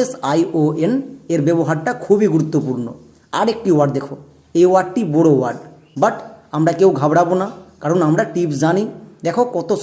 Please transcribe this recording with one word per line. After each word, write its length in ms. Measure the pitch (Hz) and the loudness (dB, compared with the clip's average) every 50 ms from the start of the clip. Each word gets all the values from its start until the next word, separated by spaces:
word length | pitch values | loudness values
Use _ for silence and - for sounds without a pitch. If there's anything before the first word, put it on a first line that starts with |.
| 247 | 2
এস 80 | 254 - - - 135 147 | 0 -4 -6 -4 -2 0
আই 80 | 165 359 381 - 165 | 0 0 0 0 0
ও 20 | 151 156 156 156 156 | 0 0 0 -2 -2
এন 80 | 196 247 269 269 - - - - - 170 | -2 -2 -2 -4 -8 -12 -14 -8 -4 -2
এর 80 | 160 139 | -2 0
ব্যবহারটা 440 | 160 170 165 156 143 160 156 156 247 247 - - | 0 2 2 0 0 -2 -2 -2 -4 -6 -4 0
খুবই 220 | - 202 202 220 190 156 | 2 2 2 4 2 2
গুরুত্বপূর্ণ। 520 | 160 156 156 - 147 - 131 123 120 120 113 - - - - _ _ _ _ - | 0 0 0 -2 -2 -2 -2 -4 -6 -6 -8 -10 -16 -20 -20 _ _ _ _ -4
আর 140 | 151 208 233 220 | -2 -2 -2 -2
একটি 160 | - - 196 165 | -2 0 0 2
ওয়ার্ড 200 | 151 143 139 123 | 2 2 2 0
দেখো, 180 | 139 - - - - - - _ _ _ _ - | -4 -6 -8 -12 -16 -18 -20 _ _ _ _ 2
এই 120 | 170 180 180 | 4 4 4
ওয়ার্ডটি 320 | 185 185 185 185 - 247 220 160 147 | 4 2 0 0 -2 -4 -2 0 2
বড় 160 | 160 165 160 143 127 | 4 4 4 4 4
ওয়ার্ড, 220 | 123 120 117 - - - - - _ _ - 135 180 | 2 -2 -6 -8 -14 -20 -20 -20 _ _ -4 0 0
but 120 | 226 - - - - - - - _ - | 0 0 -2 -8 -18 -20 -20 -16 _ -4
আমরা 160 | 151 160 170 165 175 | 0 0 0 2 4
কেউ 120 | 190 190 165 131 | 4 4 4 2
ঘাবড়াবো 340 | 139 151 156 170 175 170 185 185 190 | 0 2 2 2 2 2 0 -2 -2
না, 40 | 208 - - - - - - - | -4 -8 -14 -20 -20 -16 -8 -4
কারণ 160 | 147 175 185 170 151 | -2 0 2 2 2
আমরা 140 | 160 185 220 - - | 2 2 0 -2 -2
টিপস 240 | 175 175 160 143 131 156 | -2 -2 -2 -2 0 0
জানি। 200 | 160 185 196 214 - - - - - - - - | 0 0 0 -2 -4 -6 -12 -18 -20 -14 -8 -6
দেখো 160 | 165 - 233 247 240 - | -4 -2 -2 -2 -2 -2
কত 140 | 175 165 - 208 - | -4 -4 -4 -4 -2